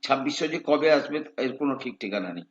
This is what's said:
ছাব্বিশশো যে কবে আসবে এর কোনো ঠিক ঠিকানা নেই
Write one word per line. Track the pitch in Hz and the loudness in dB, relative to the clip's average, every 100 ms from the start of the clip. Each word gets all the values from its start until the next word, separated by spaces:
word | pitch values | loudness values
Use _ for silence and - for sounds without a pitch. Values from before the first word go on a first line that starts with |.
ছাব্বিশশো | - 139 135 143 160 | 2 0 0 -2 -2
যে | 165 | -4
কবে | - 147 156 | 2 4 6
আসবে | 147 - 151 151 - | 4 4 -6 -8 -4
এর | 120 135 | -4 -2
কোনো | 143 131 | -2 -2
ঠিক | 127 104 | -6 -8
ঠিকানা | 107 101 92 | -6 -4 -6
নেই | 87 85 | -10 -12